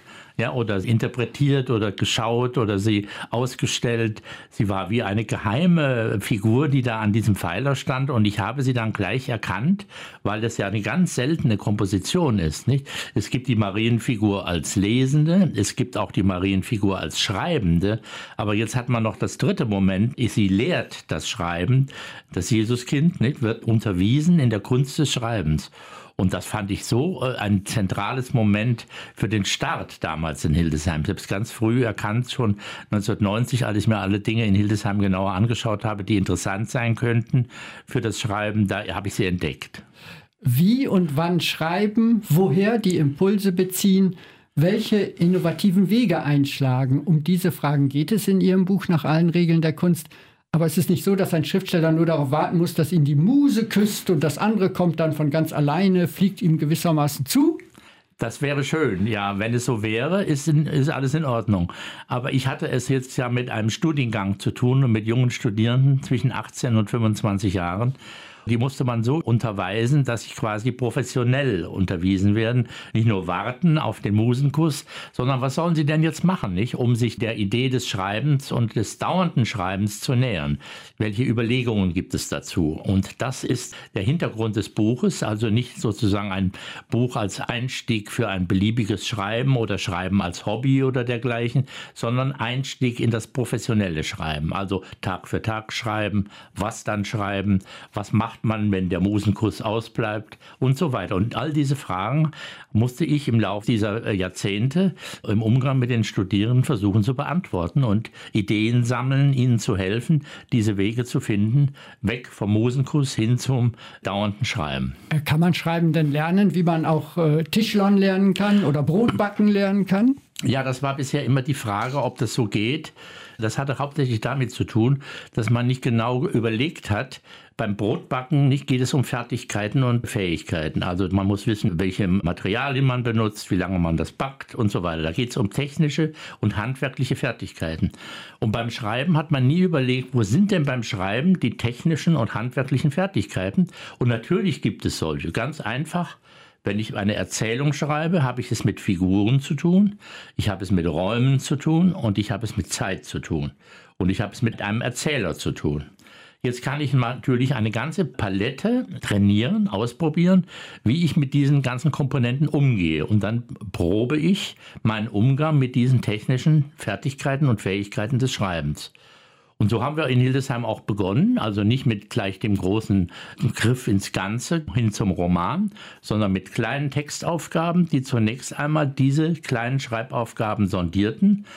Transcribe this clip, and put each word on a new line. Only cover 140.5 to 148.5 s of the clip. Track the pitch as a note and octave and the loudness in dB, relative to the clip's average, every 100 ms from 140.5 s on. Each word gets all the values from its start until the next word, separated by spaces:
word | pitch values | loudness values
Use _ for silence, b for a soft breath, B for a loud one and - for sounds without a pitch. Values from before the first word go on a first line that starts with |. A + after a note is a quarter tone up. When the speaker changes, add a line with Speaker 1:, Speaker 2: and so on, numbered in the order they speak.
| F#3 | 2
Speaker 1:
beim | C#3+ B2+ | 0 -2
Schreiben | A2 G2 F#2+ A#2 F3 F3+ | -4 -4 -2 0 2 2
die | A#2+ - | 0 -2
technischen | A#2+ B2 E3 D3+ F3 D3+ | -4 -2 -2 0 2 2
und | A2+ | 0
handwerklichen | G#2+ B2 C#3 C3+ C3+ D3 | -2 -4 -4 0 0 2
Fertigkeiten? | F#3 F#3+ - - - F#2 F#3+ F3 B B B | 0 0 -2 -4 -4 -2 0 0 B B B
Und | B2 | 0
natürlich | A2+ - F3+ F#3+ - | 0 0 0 0 0
gibt | A#2 - - | -4 -2 -4
es | - | -4
solche. | D#2+ D2 E2 | -4 -4 -4
Ganz | A2 B2+ D3+ | -4 -6 -6
einfach, | G#2 B2+ C#3 F3 E3+ - b b b b | -6 -6 -4 -4 -6 -10 b b b b
wenn | G#2 G2+ | -4 -4
ich | G#2+ G#2+ | -4 -2
eine | G2+ | -2
Erzählung | F#2 F#2 - A2+ A#2+ D3 | -2 -4 -4 -2 0 -2
schreibe, | C#3+ C#3+ D3+ E3 F3+ | -2 -2 -2 0 2
habe | B2+ B2 | 0 -2
ich | - | -4